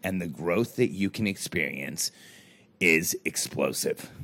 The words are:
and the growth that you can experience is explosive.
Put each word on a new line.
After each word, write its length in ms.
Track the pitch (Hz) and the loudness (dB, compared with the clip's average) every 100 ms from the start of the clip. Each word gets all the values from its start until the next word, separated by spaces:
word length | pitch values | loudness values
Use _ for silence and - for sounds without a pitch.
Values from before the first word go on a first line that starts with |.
and 160 | 95 95 | -2 -2
the 80 | 87 | -4
growth 480 | 67 85 87 117 - | -4 0 2 0 2
that 120 | 123 | 0
you 220 | 95 98 | 2 -2
can 160 | - 107 | 0 -2
experience 840 | 98 - 90 73 67 69 - - - - - - - - _ | -2 -4 -2 -2 -4 -8 -4 -6 -6 -20 -20 -20 -20 -20 _
is 360 | 87 80 87 - | 6 6 6 -2
explosive. 840 | 82 - - - 69 - - - - - | -4 -4 -4 0 0 0 -2 -4 -8 -14